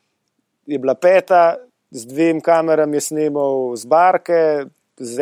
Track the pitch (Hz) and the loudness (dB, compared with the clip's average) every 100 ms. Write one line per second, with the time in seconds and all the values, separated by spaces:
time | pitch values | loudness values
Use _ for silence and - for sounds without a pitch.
0 | _ _ _ _ _ _ - 143 131 127 | _ _ _ _ _ _ -8 -6 -2 0
1 | 175 190 185 180 170 - - _ _ 131 | 2 2 4 4 4 0 -10 _ _ -18
2 | 117 139 165 160 165 165 160 156 151 147 | -10 -2 0 0 0 0 2 0 0 -2
3 | - 151 151 143 139 135 127 120 117 156 | -4 -4 -4 -2 -2 -2 -4 -8 0 2
4 | 180 180 - 170 160 147 135 _ _ - | 2 0 0 0 0 -2 -6 _ _ -14
5 | 123 123 | -10 -2